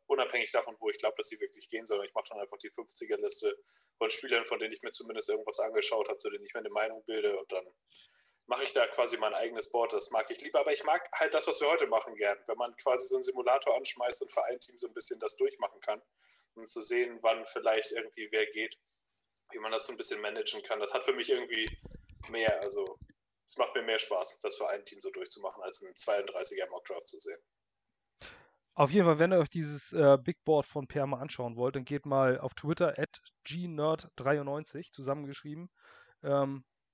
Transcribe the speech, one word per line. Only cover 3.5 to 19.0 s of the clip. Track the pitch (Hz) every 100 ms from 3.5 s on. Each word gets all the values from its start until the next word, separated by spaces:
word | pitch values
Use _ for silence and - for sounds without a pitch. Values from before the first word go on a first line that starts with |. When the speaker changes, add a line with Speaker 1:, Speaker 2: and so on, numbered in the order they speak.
| 101 _ - _ _
Speaker 1:
von | 110
Spielern, | - 131 117 117
von | 113
denen | 113
ich | 110
mir | 117
zumindest | - 113 110 101
irgendwas | 107 - 101
angeschaut | 110 110 - 113 107
hab, | 107
zu | -
denen | 101
ich | -
mir | 117
eine | 202
Meinung | 208 110 113
bilde | - 110 104 98
und | 95
dann | 92 92 _ _ - - - _ _ -
mache | 123
ich | 139
da | 135 113
quasi | - 117 113
mein | 107
eigenes | 104 117 117 107
Board. | 120 113
Das | 107 -
mag | 110 -
ich | 120
lieber, | 151 151
aber | 151
ich | 143
mag | 151 170 -
halt | - 156
das, | 151 165
was | 151
wir | 147
heute | 165 -
machen, | 113 117
gern. | 104 101 101 -
Wenn | 107
man | 120 -
quasi | 139 127 -
so | 131
einen |
Simulator | 127 127 123 123 147 127
anschmeißt | 135 - 123 120
und | -
für | -
ein | 113 123
Team | - -
so | -
ein |
bisschen | - - 110
das | 110
durchmachen | - 202 - - -
kann, | - 107 - _ - - _
um | 117
zu | 110 120
sehen, | 110 123 120 117
wann | 113 113 -
vielleicht | 117 113 110 -
irgendwie | 113 110 - 107
wer | 110 107
geht, | 107 110 - _ _